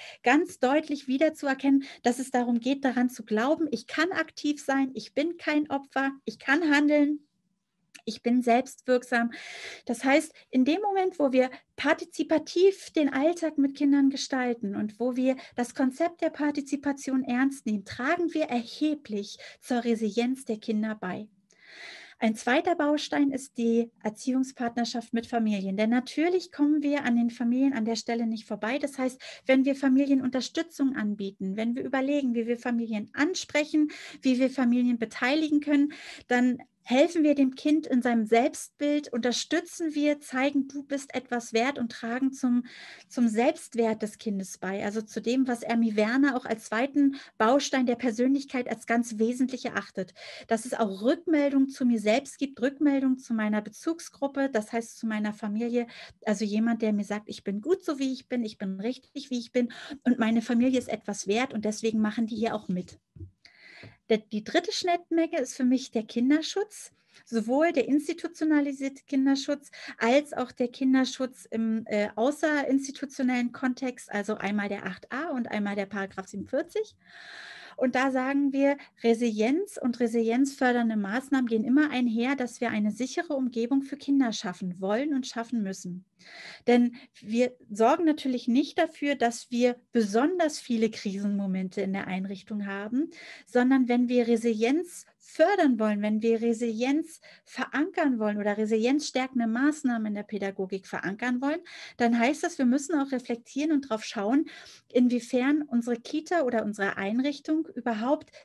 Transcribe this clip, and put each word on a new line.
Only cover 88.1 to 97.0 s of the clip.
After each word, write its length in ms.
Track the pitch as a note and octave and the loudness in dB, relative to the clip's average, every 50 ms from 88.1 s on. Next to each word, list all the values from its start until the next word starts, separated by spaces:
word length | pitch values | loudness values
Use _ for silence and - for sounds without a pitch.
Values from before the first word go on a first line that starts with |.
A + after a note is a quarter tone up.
| D4+ - - C4 B3 B3 - B3 | 2 2 0 -2 -2 -2 0 2
nicht 300 | A3+ C#4 D4+ - - F#4 | 2 2 2 2 0 0
dafür, 360 | D#4+ D#4+ - - C#4+ C#4+ C#4 | 0 0 -2 -2 -2 -2 0
dass 360 | C#4 - A#3+ A#3 - - - | 2 0 0 0 -4 -8 -6
wir 260 | B3 A#3+ B3 B3 B3 - _ _ | 0 2 2 2 2 -2 _ _
besonders 680 | - A#3 G#3+ G3 G3+ A#3 C#4 E4+ F#4 D4+ A3 G3+ G3+ - | 0 0 0 2 2 2 2 2 2 2 0 0 -2 -4
viele 320 | - - A#3 A3 A3+ A3 | -4 -2 0 0 0 0
Krisenmomente 920 | - - - G#3 F#3+ G3 G3+ G3+ G3+ G3 G3 F#3+ F#3 F#3+ F#3+ F#3 - G#3 | -2 -4 -6 -6 -4 -4 -2 -2 -2 -2 -2 -2 -2 -4 -4 -6 -4 -4
in 100 | F#3+ F#3+ | -4 -2
der 140 | F#3+ G3 - | -4 -4 -4
Einrichtung 600 | - F#3 F#3+ F#3+ G3 G3 F#3+ - - G#3+ G3+ G3 | -4 -6 -6 -6 -6 -10 -12 -10 -8 -8 -6 -6
haben, 440 | G3 G3 G3 G#3 G#3+ A#3+ C4+ E4 - - - - - - - - | -6 -6 -8 -6 -4 -2 -2 -2 -4 -6 -14 -20 -20 -20 -20 -8
sondern 420 | - - B3 B3 B3+ C4+ C4 B3+ A#3 | 0 2 4 4 6 6 4 4 4
wenn 200 | A#3+ B3 B3 A#3+ | 2 2 2 4
wir 180 | B3 B3 A#3 | 2 2 4
Resilienz 800 | A#3 A#3 A3+ A3+ A#3+ A3 G#3+ A3+ B3 C#4+ F4 F4 - - - - _ _ _ | 4 2 2 2 0 2 2 2 2 2 0 -2 -4 -10 -18 -20 _ _ _
fördern 600 | _ - - - D#4+ F#4+ G4+ F#4+ D#4+ C4+ A#3+ A3 | _ -4 2 4 4 6 6 4 4 4 4 2
wollen, 240 | A3 G#3+ G#3 G#3 | 2 0 0 0
wenn 200 | G#3 G#3+ G#3+ G#3+ | 0 0 0 2
wir 180 | A3+ A3+ A3+ G#3+ | 2 2 2 2
Resilienz 800 | A#3 A#3 A3+ A3 A#3+ A#3 G#3+ A3 B3 C4+ C#4+ D#4+ | 2 0 0 0 -2 -2 -2 0 0 0 0 0